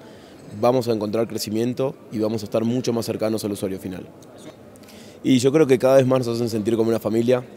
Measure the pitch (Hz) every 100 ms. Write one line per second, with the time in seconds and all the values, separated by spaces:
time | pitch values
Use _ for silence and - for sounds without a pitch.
0 | - - - - - 104 117 127 117 110
1 | 104 107 113 107 - 107 120 123 131 -
2 | - 113 107 113 101 113 113 127 127 117
3 | 110 107 110 110 104 101 101 92 98 92
4 | - - - - - - - - - -
5 | - - 131 131 131 147 143 127 127 135
6 | 127 131 120 117 120 110 101 110 113 110
7 | 110 110 117 123 120